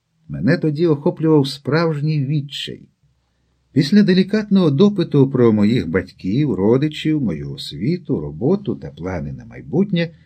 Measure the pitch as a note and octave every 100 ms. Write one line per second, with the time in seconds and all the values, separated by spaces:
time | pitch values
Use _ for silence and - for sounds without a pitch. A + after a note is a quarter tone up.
0 | _ _ - D3 G2+ E3+ D#3+ D3 E3+ C#3+
1 | F3 E3 D#3 D#3 C3+ - - D3+ E3+ D3
2 | D3+ D#3 C3 D3+ C#3+ - - - - _
3 | _ _ _ _ _ _ _ C3+ D3+ G#3
4 | F3+ F#3 F#3 A3 G#3+ G3 E3 C#3 G3+ G3+
5 | E3 D3 C3+ B2 A#2 G#2+ G#2 A#2+ D#2+ F#2
6 | F2 - F#2 A#2 D3 F#2 G2+ C3 D3+ D3+
7 | D#3 D#3 A2 D2+ C#2+ C#2 - D2 A2+ F3
8 | - G#2+ D2 D2+ C#3+ G3+ G3+ D#2+ C#2+ -
9 | F2+ F2+ D2 B1+ A#1+ A#2+ B2+ - G3+ E3+
10 | E3+ -